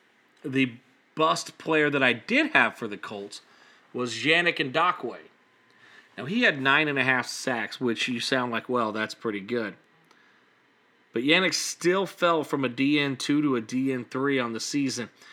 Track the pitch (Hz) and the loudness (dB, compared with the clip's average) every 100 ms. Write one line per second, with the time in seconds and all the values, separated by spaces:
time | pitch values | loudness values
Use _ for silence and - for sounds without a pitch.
0 | _ _ _ _ 151 135 127 113 _ _ | _ _ _ _ -4 0 0 -2 _ _
1 | _ - 160 165 - - - 156 147 143 | _ 0 0 0 -6 -10 0 2 2 4
2 | 127 117 - 254 311 135 113 - 113 101 | 2 2 0 0 4 4 4 0 -8 -8
3 | - 104 101 - - _ - _ _ 123 | -10 -10 -12 -14 -20 _ -20 _ _ -6
4 | 123 113 135 165 170 165 135 131 175 - | -4 -2 2 4 4 2 0 2 2 0
5 | 120 87 - _ _ _ _ _ - - | -6 -10 -16 _ _ _ _ _ -20 -20
6 | _ - 127 226 240 147 135 143 151 139 | _ -12 -4 2 2 2 4 4 4 2
7 | 131 127 - - - 117 104 - 123 110 | 2 2 0 -6 -4 -4 -4 -4 -2 -2
8 | - 120 - 131 123 113 - 123 110 107 | -2 -4 -2 0 0 -4 -2 0 0 -2
9 | 107 - 117 101 98 120 104 90 _ _ | -6 -4 -6 -6 -4 -4 -6 -10 _ _
10 | _ _ _ _ _ _ _ _ _ _ | _ _ _ _ _ _ _ _ _ _
11 | _ 117 135 170 185 - - - 170 185 | _ -2 4 4 4 0 -4 -2 0 2
12 | 190 - 175 165 147 143 131 120 135 147 | 0 0 2 2 0 -2 -2 0 2 2
13 | 143 123 - 147 147 123 110 127 135 127 | 2 -2 0 2 2 0 -2 -2 -2 -2
14 | 120 131 139 135 117 113 - 147 135 117 | -6 -4 0 0 -2 -4 -4 -2 -2 -4
15 | 107 _ - | -8 _ -20